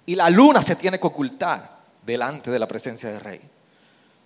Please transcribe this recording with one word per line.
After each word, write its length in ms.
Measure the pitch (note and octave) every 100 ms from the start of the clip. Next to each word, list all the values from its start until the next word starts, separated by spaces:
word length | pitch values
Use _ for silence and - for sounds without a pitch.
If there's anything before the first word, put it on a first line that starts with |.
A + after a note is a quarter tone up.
| -
y 80 |
la 140 | F3+ E3+
luna 320 | F3+ C#4+ C4
se 160 | D#3 F3+
tiene 220 | F#3 F#3
que 80 | F3
ocultar 680 | - C3+ - F3 C3 - - _ _
delante 460 | G#2 A#2+ A#2+ D3 B2
de 80 | B2
la 80 | A2
presencia 440 | A2 B2+ A#2 A#2
del 100 | G#2
Rey. 200 | G#2 E2 - _ _ _ _ _ _ _